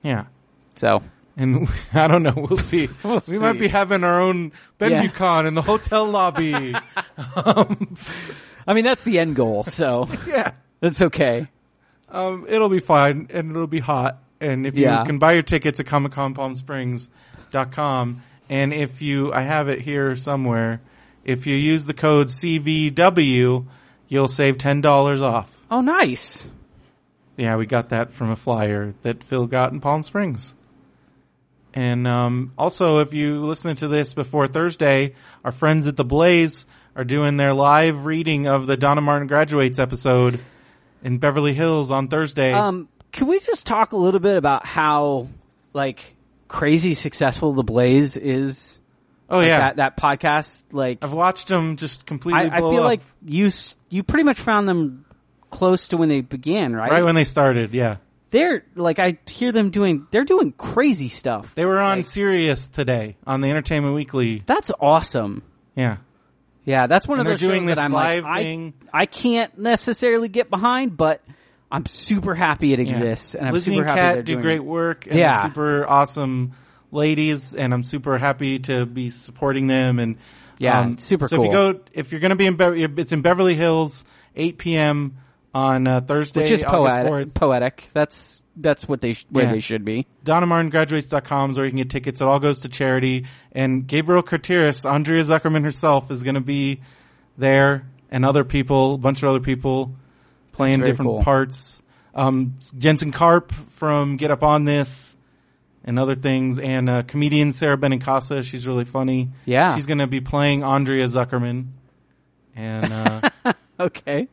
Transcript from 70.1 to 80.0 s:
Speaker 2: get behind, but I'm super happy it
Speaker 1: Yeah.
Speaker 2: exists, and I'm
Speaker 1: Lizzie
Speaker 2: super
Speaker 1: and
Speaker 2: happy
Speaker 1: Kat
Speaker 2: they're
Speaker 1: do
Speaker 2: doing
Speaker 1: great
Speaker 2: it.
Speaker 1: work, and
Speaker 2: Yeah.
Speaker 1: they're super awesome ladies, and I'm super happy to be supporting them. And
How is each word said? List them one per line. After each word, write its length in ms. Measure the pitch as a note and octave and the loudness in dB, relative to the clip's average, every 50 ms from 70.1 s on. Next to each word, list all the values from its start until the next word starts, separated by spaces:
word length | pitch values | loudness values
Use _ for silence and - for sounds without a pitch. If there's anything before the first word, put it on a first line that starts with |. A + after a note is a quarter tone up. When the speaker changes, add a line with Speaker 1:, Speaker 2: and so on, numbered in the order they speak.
| A3+ A3+ A3+ A3 | 2 0 -2 -2
Speaker 2:
get 220 | F#3+ A#3+ A#3 - | -2 -4 -2 -2
behind, 440 | G3+ F#3 G#3 A#3+ B3 B3+ C4+ B3 E3+ C#3+ | -4 -2 0 0 0 0 -4 -4 -2 0
but 240 | D#3+ D#3 D#3 - _ - C#3 _ _ _ _ _ _ _ | 0 0 0 -2 _ -20 -20 _ _ _ _ _ _ _
I'm 140 | - C#3 B2+ | -8 -8 -6
super 480 | - - - - - G#3 G3 F3+ G3 F3 | -6 -8 -8 -4 -2 -2 -2 -2 -4 -2
happy 400 | E3 F#3 D#3+ F3+ - D3+ C#3+ C3+ | 0 0 0 0 2 2 2 2
it 60 | B2 | 2
Speaker 1:
Yeah. 60 | B2 C3 | 0 -2
Speaker 2:
exists, 440 | C3 A#2+ A#2+ A2+ A2+ - - - - | -2 -2 -2 -2 -4 -6 -8 -12 -10
and 120 | - C#3+ | -6 -4
I'm 80 | C3 D#3+ | -2 -2
Speaker 1:
Lizzie 160 | F3+ F3 G3 | -2 0 0
Speaker 2:
super 80 | G3 F#3+ | 0 0
Speaker 1:
and 80 | D3 D3+ | 0 2
Speaker 2:
happy 100 | - F#3 | 2 2
Speaker 1:
Kat 120 | F3+ F3 F3 | 2 2 2
Speaker 2:
they're 80 | B2 | 0
Speaker 1:
do 100 | A#2+ A#2 D#3+ | -2 -4 -4
Speaker 2:
doing 80 | B2 | -2
Speaker 1:
great 140 | A#2+ E3 D#3+ | 0 -2 -2
Speaker 2:
it. 80 | D#3 C3+ | -2 -4
Speaker 1:
work, 420 | D3 D#3+ E3 E3 E3+ D#3+ - - | -6 -4 -2 -2 -2 -4 -6 -8
and 120 | - D3 E3 | -2 2 4
Speaker 2:
Yeah. 140 | E3+ D3+ B2+ G#2+ | 4 4 4 2
Speaker 1:
they're 80 | G2+ G2 | 0 -2
super 360 | C3 D3 D3+ D3+ D3 C#3+ C#3+ C#3+ | -2 -2 -2 0 0 -2 0 2
awesome 640 | C#3+ C#3 C#3+ C#3 - D3+ C#3+ C3 C3 B2+ B2+ B2+ B2+ - _ _ _ _ _ _ | 4 4 4 2 -2 -6 -4 -4 -2 -4 -4 -4 -8 -16 _ _ _ _ _ _
ladies, 600 | - D3 D3+ D#3 D#3 D3+ D#3 D#3 D3+ C#3 C3 - - | -4 -2 0 0 2 0 0 0 -2 -4 -6 -12 -8
and 180 | - C#3 B2+ | -6 -2 -2
I'm 100 | B2 B2 | -2 -2
super 360 | A#2+ B2+ - C#3+ B2+ C#3+ C3+ B2+ | -4 -6 -8 -6 -4 -2 -2 0
happy 400 | C#3 C#3+ C#3 C#3 C#3+ C3+ C3+ C3+ | 0 -2 -2 -2 -4 -4 -4 -4
to 240 | C3 C#3 C3 B2 B2 | -4 -4 -2 -2 -2
be 240 | A#2+ A#2+ C3 B2+ A#2+ | -4 -6 -8 -8 -8
supporting 580 | A#2 - - - - - D3+ C#3 C3+ C3+ C3+ C3+ | -10 -14 -20 -20 -10 -4 -2 -2 0 0 0 0
them. 300 | C3 C3 B2+ B2+ B2 | 2 2 2 2 0
And 180 | A#2+ | 0